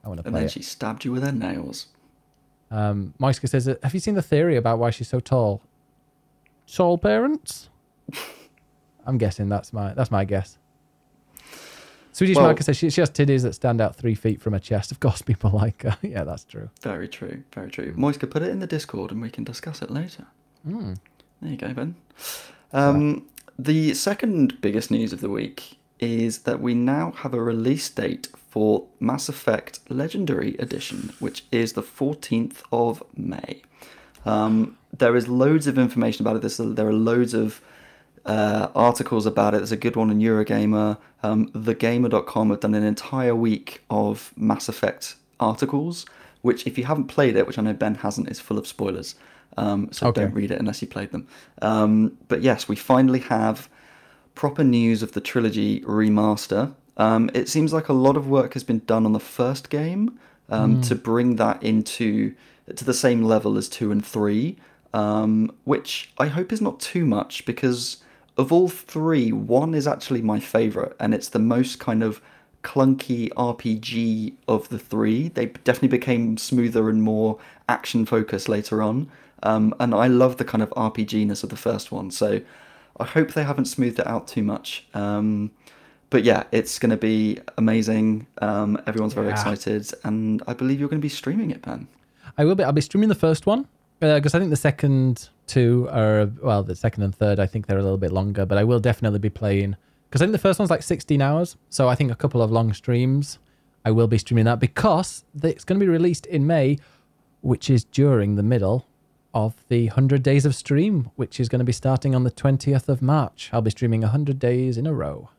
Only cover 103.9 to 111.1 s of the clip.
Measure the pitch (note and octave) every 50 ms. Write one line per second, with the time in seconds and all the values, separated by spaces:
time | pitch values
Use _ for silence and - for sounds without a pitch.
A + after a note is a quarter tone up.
103.9 | A2 A2+ A#2 A2 A#2 G#2+ - - A#2+ A#2 A2 A2+ A#2+ A2 - - - - - A3
104.9 | E3+ E3+ F3+ - - - _ _ _ D3 D3 E3 - - - - F#3 G3 G3+ F#3
105.9 | E3 E3 E3+ F3+ E3+ - - - F3+ D3+ C3+ D3+ E3+ D#3 C3+ C3+ D3 C#3+ - _
106.9 | _ _ _ _ _ _ _ _ _ _ - C3+ B2 - - - C3+ A#2 - _
107.9 | - - C#3 C#3+ C3 A2+ G2+ G2+ G#2 G#2 G2+ A2 B2+ A#2 G2 F#2+ A2 B2+ - _
108.9 | _ _ _ _ _ _ _ _ - A2+ G#2+ A2+ - _ _ _ B2+ A#2 A#2 A2
109.9 | - - C3+ C3 C#3 C#3 C3 C#3 C#3 C#3+ C3+ D3 B2+ - - - C#3+ C#3+ F3 G#3+
110.9 | G#3 D#3 B2 -